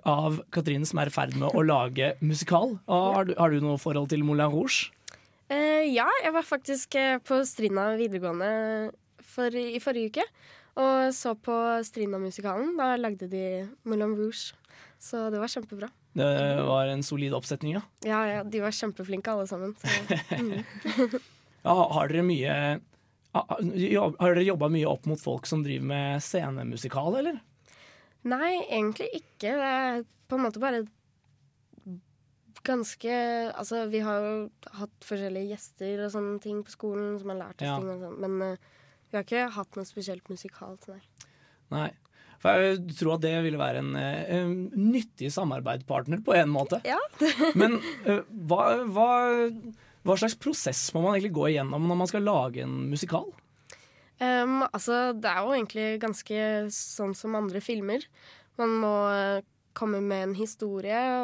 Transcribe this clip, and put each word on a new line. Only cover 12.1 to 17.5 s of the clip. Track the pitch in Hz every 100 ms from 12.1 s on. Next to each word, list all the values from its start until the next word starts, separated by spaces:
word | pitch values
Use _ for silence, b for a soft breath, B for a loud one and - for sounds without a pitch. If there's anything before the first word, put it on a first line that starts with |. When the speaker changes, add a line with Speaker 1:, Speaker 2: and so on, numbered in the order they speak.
| 190 190 185 202 190 294 339
Speaker 2:
Da | 262 247
lagde | 233 202 185
de | 190 185 185 196 269
Moulin | 226 214 214 208
Rouge, | 214 226 - - B B B B
så | - 233 220
det | 208
var | 226
kjempebra. | 262 220 202 208 _ _
Speaker 1:
Det | - 143 139 143 143 135
var | 135 135
en | 135
solid | 135 147 139
oppsetning, | 131 -